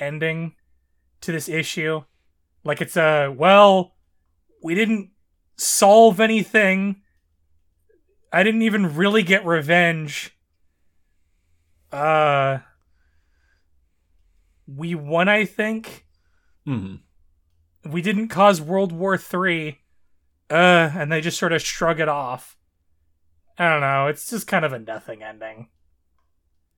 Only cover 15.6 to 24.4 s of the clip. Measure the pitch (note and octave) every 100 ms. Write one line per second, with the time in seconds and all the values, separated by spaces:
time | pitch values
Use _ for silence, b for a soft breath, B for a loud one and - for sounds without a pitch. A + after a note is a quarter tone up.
15.6 | G#3+ A3 A3+ - _ _ _ _ _ _
16.6 | D3+ A#2+ F#2+ F#2 _ _ _ _ _ _
17.6 | _ _ D#3 E3+ F#3 G#3 A3 E3+ G#3 E3+
18.6 | D3+ F#3+ G3 E3 F#3+ F3+ - F3+ F#3 E3
19.6 | D3+ - _ _ _ _ _ _ - D#3
20.6 | F3+ F3 D#3+ E3 D3 D#3+ E3 - F3+ D#3+
21.6 | - - E3+ D#3+ D#3 C#3+ B2+ B2+ - _
22.6 | _ _ _ _ _ _ _ _ _ -
23.6 | E3+ D3+ C#3 C#3 C#3+ D3 - A3+